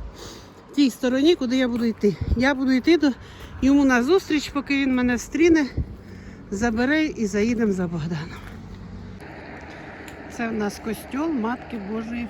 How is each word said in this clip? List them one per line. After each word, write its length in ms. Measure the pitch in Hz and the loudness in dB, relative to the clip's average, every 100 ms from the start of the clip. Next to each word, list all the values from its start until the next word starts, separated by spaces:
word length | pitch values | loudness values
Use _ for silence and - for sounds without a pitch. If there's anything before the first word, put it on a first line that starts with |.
| - - - - - - - | -14 -14 -18 -18 -20 -20 -4
в 40 | - | 2
тій 140 | 269 | 4
стороні, 440 | - 254 262 311 | 4 0 4 4
куди 220 | 359 247 262 | 4 2 2
я 120 | 254 | 2
буду 160 | 233 | 2
йти. 320 | 233 - 208 156 - 240 | 0 2 0 0 0 2
Я 180 | 262 | 4
буду 180 | 262 262 | 2 2
йти 240 | 254 311 339 | 2 4 4
до... 140 | 294 - - - - - | 4 0 -8 -18 -16 0
Йому 220 | 262 285 | 4 6
назустріч, 640 | 269 247 254 381 - 302 - | 6 4 4 2 4 0 0
поки 280 | 285 269 277 | -4 0 0
він 180 | 269 | 2
мене 200 | 254 247 233 | 2 2 0
встріне, 500 | - 294 339 320 254 - - - - - - - - | -2 4 6 6 4 -4 -6 -10 -16 -18 -16 -18 -8
забере 540 | 202 240 226 254 311 | -2 0 2 2 2
і 220 | 302 220 208 | 0 -2 -2
заїдемо 460 | 208 226 233 220 | 2 2 2 2
за 140 | 185 175 | 0 -2
Богданом. 540 | 170 165 156 170 - - - - - - - - - - - - - - - - - - - - - | -4 -4 -6 -8 -12 -14 -16 -16 -16 -14 -14 -14 -16 -16 -16 -16 -16 -16 -16 -16 -16 -16 -16 -14 -6
Це 120 | 226 | -4
в 40 | |
нас 280 | 226 202 - | -2 -2 -4
костьол 440 | 226 208 - 269 330 | -8 -8 -6 -4 -2
Матки 480 | 269 220 240 - 233 | 0 -2 -4 -8 -10
Божої 520 | 190 220 226 240 | -6 -6 -6 -8